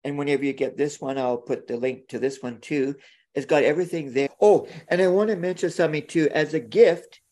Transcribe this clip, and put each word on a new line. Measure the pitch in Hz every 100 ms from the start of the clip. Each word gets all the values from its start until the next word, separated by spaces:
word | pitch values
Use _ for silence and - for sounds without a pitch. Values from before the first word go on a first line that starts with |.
And | 143 143
whenever | 143 139
you | 139
get | 135 131 -
this | 147 -
one, | 135 135
I'll | 123 120
put | - 127 -
the | 120
link | 127 127 _
to | 120
this | 131 135
one | 123 120
too. | - 147 135 143 - _ _
It's | 143 131
got | 156
everything | 127 151 175 170 143
there. | 123 139 _
Oh, | 208 170 - 160 -
and | 175
I | 185
wanna | 185 214 196
mention | 175 180 175
something | 165 165 151 147
too. | 165 151
As | 147 147
a | 156
gift | 120 196 214 170 - - _